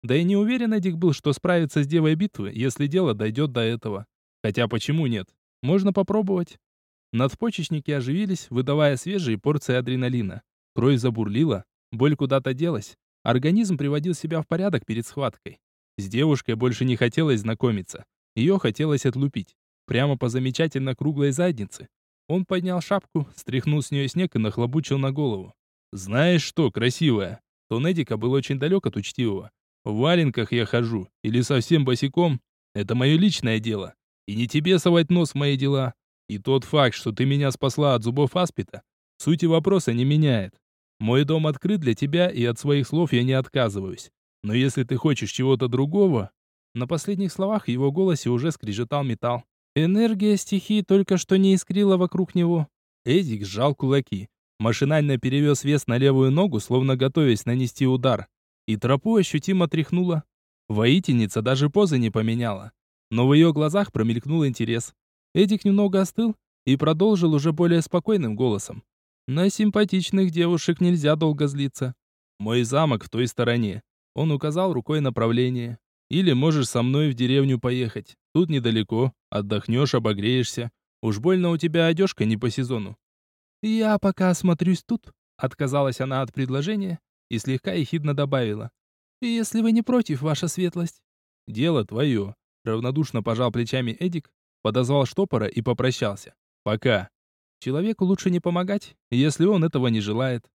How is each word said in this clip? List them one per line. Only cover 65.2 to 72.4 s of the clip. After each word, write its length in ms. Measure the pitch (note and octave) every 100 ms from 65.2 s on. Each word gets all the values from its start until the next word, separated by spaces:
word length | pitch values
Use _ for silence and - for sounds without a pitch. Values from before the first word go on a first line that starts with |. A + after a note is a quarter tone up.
| _ E3
Эдик 300 | G3 G#3+ G3+
немного 340 | G3 G3+ F#3+
остыл 380 | F#3+ - A3+ - _ _ -
и 120 | C#3
продолжил 560 | D3+ D#3+ G#3 G3+ E3+
уже 180 | D3+ D#3
более 300 | D#3 E3+ E3+
спокойным 560 | - F3 - G#3 B2 G#2
голосом. 460 | B2+ G2+ - G2+ _ _ _ _ -
«На 220 | C#3+ F#3+
симпатичных 840 | - G#3+ G#3 G#3 F#3+ E3+ F#3+ F#3
девушек 480 | E3 E3+ F3 - E3+
нельзя 380 | F3 F3 D3 D#3
долго 300 | D#3+ D3 D3
злиться. 460 | C#3 C#3 - C3 - _ _ _
Мой 240 | _